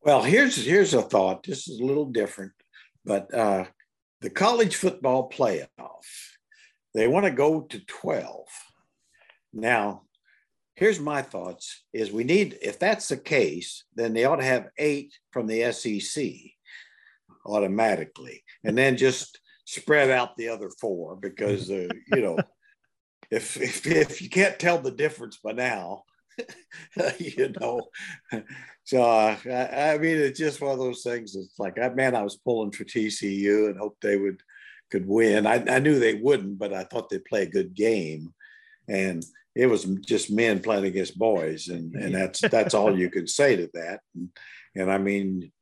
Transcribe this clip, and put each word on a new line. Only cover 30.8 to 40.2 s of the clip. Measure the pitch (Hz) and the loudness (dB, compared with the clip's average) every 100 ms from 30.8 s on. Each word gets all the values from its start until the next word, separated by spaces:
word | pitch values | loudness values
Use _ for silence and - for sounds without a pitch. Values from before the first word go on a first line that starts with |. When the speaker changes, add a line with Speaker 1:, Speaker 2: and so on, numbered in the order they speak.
| 127 120 | -4 -4
Speaker 1:
things. | 123 120 110 95 | -6 -6 -8 -12
It's | 95 - | -14 -8
like, | 95 90 | -8 -2
I, | 123 | -4
man, | 123 131 123 | 0 0 0
I | |
was | 101 - | -4 -6
pulling | - 117 107 | -4 -2 -2
for | 101 | -8
T | 101 117 110 | -6 -4 -2
C | 104 104 98 | -2 -4 0
U | 101 104 107 | 2 4 4
and | 92 | 0
hoped | 104 _ | -8 _
they | 104 101 | 0 2
would, | 98 95 _ - - - _ | 0 -4 _ -20 -20 -20 _
could | 101 92 | -4 0
win. | 107 113 104 107 | 4 4 4 4
I, | 113 117 | 2 2
I | 127 | 2
knew | 143 143 | 4 4
they | 113 | 4
wouldn't, | 104 120 135 98 98 | 2 2 2 0 -6
but | 104 | -6
I | 98 | -6
thought | 92 117 - | -6 -8 -6
they'd | 98 - | -8 -4
play | 110 | -4
a | 90 | -2
good | 98 90 | -2 -4
game. | 92 107 110 80 78 80 _ - - _ _ - | 0 2 2 -2 -8 -12 _ -20 -20 _ _ -6
And | 98 95 85 82 _ _ - | -2 -2 -4 -10 _ _ 2
it | 127 | 4
was | 107 92 95 101 | 4 0 -6 0
just | 110 | -2